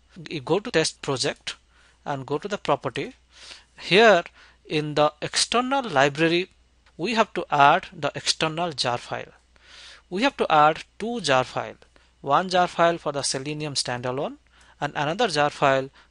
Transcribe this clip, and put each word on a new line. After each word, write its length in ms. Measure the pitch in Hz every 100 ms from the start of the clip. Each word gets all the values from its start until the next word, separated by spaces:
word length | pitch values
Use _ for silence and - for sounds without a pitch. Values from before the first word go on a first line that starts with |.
| _ - 151
You 100 | 156
go 200 | 131 175
to 100 | 226
test 320 | 165 156 -
project 540 | - 131 135 120 - - _ _ _ _
and 220 | - 139 127
go 120 | 147
to 80 | 202
the 120 | 196
property. 560 | - 143 139 123 190 - _ - - - _ -
Here 420 | - 175 226 180 175 _ - _ -
in 280 | 156 151
the 180 | 147 151 -
external 600 | 147 - - 226 254 277
library, 680 | 240 143 143 143 165 170 190 _ _ _ _ -
we 180 | 180
have 180 | 226 214
to 100 | - -
add 360 | 147 143 170 -
the 200 | 175 143
external 580 | - - - 160 156 175
jar 260 | 139 131 120
file. 340 | - 120 - _ _ _ _ - - - -
We 120 | 180
have 140 | 277 -
to 160 | -
add 320 | 156 151 160 - -
two 220 | 220 240
jar 240 | 160 131
file, 320 | 127 131 113 107 _ _ _ _
one 280 | 139 143 185
jar 180 | 180 180
file 300 | - 170 170
for 140 | 160
the 100 | 143
Selenium 520 | 131 135 135 151 151
Standalone 640 | 135 - 123 123 131 175 285 _ _ _ -
and 120 | 147
another 340 | 139 143 175 233
jar 220 | 147 147
file 400 | - 143 135 135 _ _